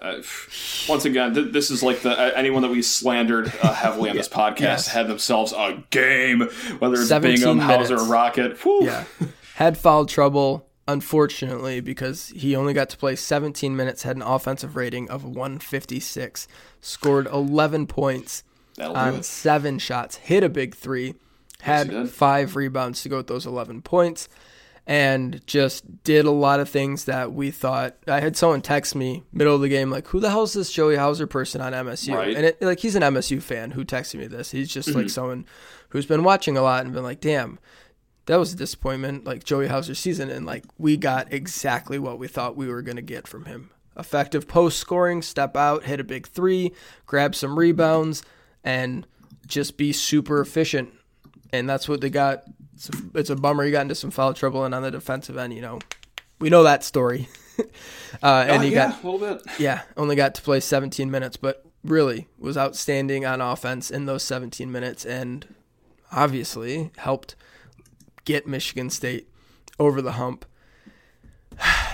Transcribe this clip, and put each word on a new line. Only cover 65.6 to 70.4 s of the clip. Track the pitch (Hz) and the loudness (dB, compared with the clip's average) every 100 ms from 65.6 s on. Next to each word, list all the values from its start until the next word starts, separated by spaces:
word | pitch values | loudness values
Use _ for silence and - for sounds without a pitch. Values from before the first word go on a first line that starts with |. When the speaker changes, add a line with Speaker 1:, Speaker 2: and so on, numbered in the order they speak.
| _ _ _ _ _ | _ _ _ _ _
Speaker 2:
obviously | 127 143 131 - 117 117 156 156 - | -2 0 0 -6 -8 -8 -6 -8 -8
helped | 135 135 - - _ - - _ _ _ _ _ - | -6 -6 -8 -20 _ -20 -20 _ _ _ _ _ -4
get | 147 139 | -4 -4
Michigan | 131 - 127 127 | -6 -6 -8 -8
State | - 127 127 - _ _ _ - - | -6 -6 -8 -12 _ _ _ -12 0
over | 147 135 | 2 2
the | 127 | -2
hump. | 117 127 131 | -6 -6 -8